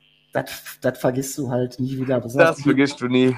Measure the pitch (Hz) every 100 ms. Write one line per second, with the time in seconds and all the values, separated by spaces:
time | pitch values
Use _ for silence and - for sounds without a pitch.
0 | _ _ _ - - - - - 127 123
1 | 139 127 135 - 127 127 127 - 131 131
2 | 131 123 117 135 165 151 139 131 139 -
3 | 123 127 131